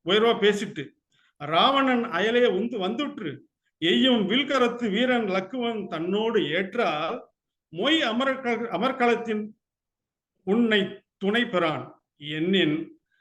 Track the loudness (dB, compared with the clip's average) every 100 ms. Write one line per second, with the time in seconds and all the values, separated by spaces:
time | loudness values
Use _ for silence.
0 | 0 4 4 4 2 2 -2 -8 -12 -16
1 | _ _ _ _ -2 2 4 4 2 2
2 | 0 -2 0 2 2 2 -2 -2 -4 -2
3 | -6 -6 -10 -12 -16 _ _ _ 0 4
4 | 4 4 2 0 0 0 0 0 -2 0
5 | 2 0 0 -2 -4 -4 -4 -4 -6 -6
6 | -2 -2 0 0 0 -2 -2 -2 -2 -2
7 | -4 -6 -12 _ _ _ _ -4 0 2
8 | 0 0 0 -2 -4 -4 -4 -2 -2 2
9 | 2 2 0 -4 -6 -12 _ _ _ _
10 | _ _ _ _ 0 2 4 2 0 -6
11 | _ _ -2 0 0 0 0 -2 -8 -18
12 | _ _ -10 -4 0 2 2 0 -6 -14
13 | _ _